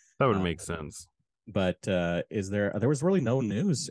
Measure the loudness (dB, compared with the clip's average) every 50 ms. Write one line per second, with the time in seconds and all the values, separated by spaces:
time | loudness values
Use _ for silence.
0 | _ _ _ 0 2 4 4 4 2 0 0 -2 -4 -6 -6 -6 -8 -10 -12 -14
1 | -16 -18 _ _ _ _ _ _ _ -4 -2 0 2 2 0 -2 -2 0 0 2
2 | 2 0 0 -2 -2 -4 -4 -4 -4 -2 -2 0 0 0 0 0 0 0 0 2
3 | 2 2 2 2 2 2 0 0 0 0 0 0 0 0 0 0 -2 -4